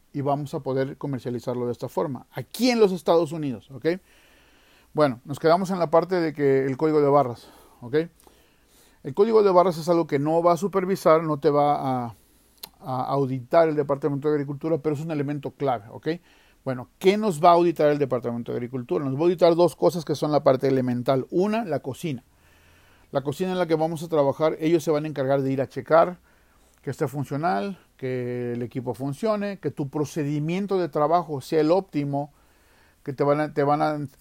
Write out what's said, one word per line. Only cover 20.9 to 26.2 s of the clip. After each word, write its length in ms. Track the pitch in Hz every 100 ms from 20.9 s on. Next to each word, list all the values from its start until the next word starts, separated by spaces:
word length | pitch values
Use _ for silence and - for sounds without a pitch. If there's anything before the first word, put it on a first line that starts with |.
| 123 120 135 120
Una, 360 | 170 202 214 220
la 160 | 139
cocina. 420 | - 120 175 127 - _ _ _ _ _ _ _ _
La 100 | 143
cocina 300 | 135 143 185
en 80 | 185
la 80 | 175
que 80 | 160
vamos 260 | 160 165
a 60 | 165
trabajar, 480 | 160 139 131 156 156
ellos 200 | 160 170
se 100 | 151
van 120 | 147
a 60 | 156
encargar 320 | 143 135 139
de 100 | 135
ir 100 | 135
a 60 | 123
checar 520 | - 117 156 175 180